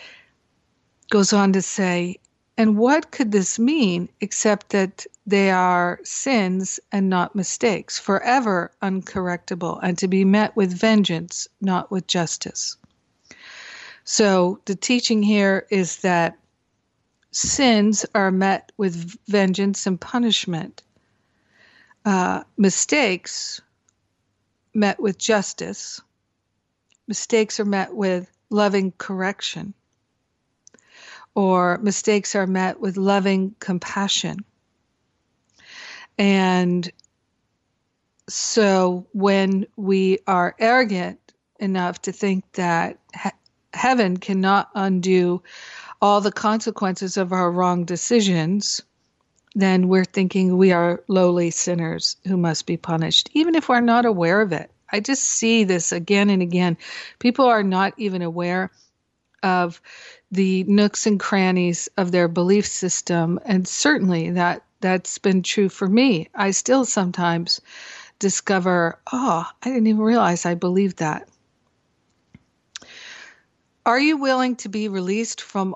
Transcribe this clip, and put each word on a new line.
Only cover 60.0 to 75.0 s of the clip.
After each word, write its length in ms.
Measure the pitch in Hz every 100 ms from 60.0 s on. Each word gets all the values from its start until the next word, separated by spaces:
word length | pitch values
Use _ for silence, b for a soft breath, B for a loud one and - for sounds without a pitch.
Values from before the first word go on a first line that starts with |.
| B B -
the 320 | 190 190 185
nooks 420 | 190 202 208 - 226
and 140 | 196
crannies 640 | - 196 185 180 175 170 - -
of 140 | 180
their 160 | 180 175
belief 380 | 175 180 208 202
system. 720 | - 185 - - 170 165 175
And 240 | 254 190 185
certainly 600 | - 294 269 185 170 165
that, 320 | 180 175 - _ -
that's 380 | 190 185 - -
been 240 | 202 190
true 260 | 175 - 190
for 180 | - 190
me. 440 | 220 269 165 160
I 180 | 240 196
still 340 | 190 - 269 240
sometimes 760 | 214 180 185 170 170 170 - B B B B B -
discover, 800 | 196 - - 190 185 175 170 - -
"Oh, 340 | 254 262 165 170 -
I 60 | 247
didn't 200 | 262 220
even 120 | 214
realize 460 | 220 233 175 175 175
I 80 |
believed 420 | 170 180 185 196 -
that." 320 | 160 - - _ _ _ _ _ _ _ _ _ _ - _ _ _ - B B B B B B B _ _ _ -
Are 120 | 247
you 200 | 302 302
willing 380 | 269 254 254 240
to 120 | 214
be 200 | 214 214
released 520 | 190